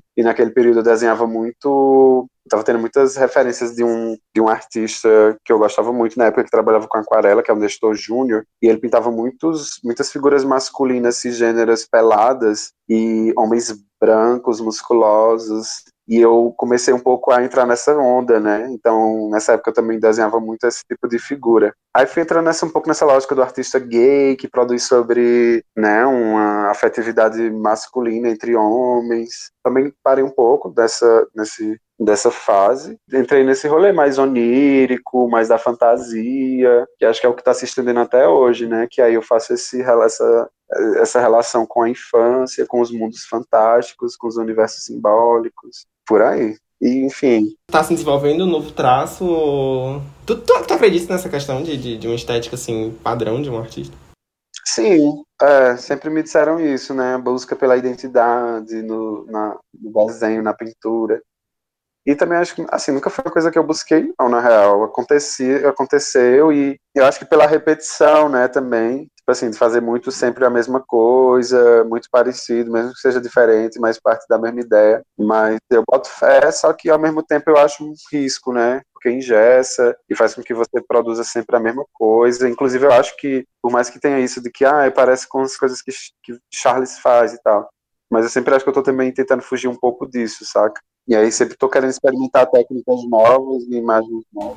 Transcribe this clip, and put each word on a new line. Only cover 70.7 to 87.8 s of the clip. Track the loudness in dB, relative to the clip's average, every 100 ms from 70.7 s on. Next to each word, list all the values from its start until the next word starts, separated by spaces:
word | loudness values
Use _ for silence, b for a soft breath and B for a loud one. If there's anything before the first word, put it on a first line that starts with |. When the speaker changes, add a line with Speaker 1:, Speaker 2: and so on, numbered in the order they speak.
| -4
Speaker 1:
coisa, | -2 0 4 4 4 2 2 4 6 4
muito | 2 -4 -2
parecido, | 0 0 -2 -6 -4 -4
mesmo | -4 -6
que | -4
seja | -2 -2
diferente, | -2 2 4 2 0 -4
mas | -4 -2
parte | -2 -2 -2
da | -2
mesma | -2 -6
ideia. | 0 4 4 2 -4 -6
Mas | -2 0 0 -2 0
eu | 0 2
boto | 0 -2
fé, | -2 4 6 4
só | 2 0
que | 0 0
ao | 0
mesmo | 0 -2
tempo | -2 -2 4
eu | 4
acho | 4 0
um | -14 -16 -8
risco, | -6 -4 -6 -6
né? | -2 -2 -2 -8
Porque | -6 -4
engessa | -4 0 4 6 4 2 0 -2 -2 -6
e | -2
faz | -2
com | -2
que | -8
você | -6 -4 -6 -2
produza | -2 0 -4
sempre | -6 -8 -4
a | -2
mesma | -2 -6 -10
coisa. | -4 0 4 2 0 -2
Inclusive, | -2 -2 0 4
eu |
acho | 4 2 -4
que, | -6 -6 -8 _
por | -4
mais | -2 -4
que | -4
tenha | -4 -2
isso | -4 -6
de | -10
que, | 0
ah, | 2 2 2
parece | 2 2 0 -2
com | -6
as | -6 -2
coisas | -4 -4
que, | -14 -16 -16 _
que | -20 -20 _
Charles | -4 -2 0 -4 -4
faz | 2 2 2
e | 0
tal. | 0 0 -2 _